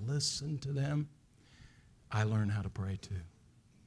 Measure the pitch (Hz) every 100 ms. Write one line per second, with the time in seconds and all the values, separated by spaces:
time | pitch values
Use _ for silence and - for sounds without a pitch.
0 | 110 143 - - 143 143 139 139 139 147
1 | 147 - - - - - - - - -
2 | - 110 107 107 104 104 101 - 95 95
3 | - 95 82 - - - - -